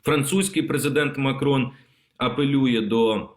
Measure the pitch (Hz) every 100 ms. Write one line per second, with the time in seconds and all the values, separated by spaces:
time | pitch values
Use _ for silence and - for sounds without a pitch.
0 | - 147 139 190 196 156 151 147 143 139
1 | 143 139 135 135 143 135 120 - _ _
2 | _ - 123 123 139 139 131 113 104 113
3 | 113 107 -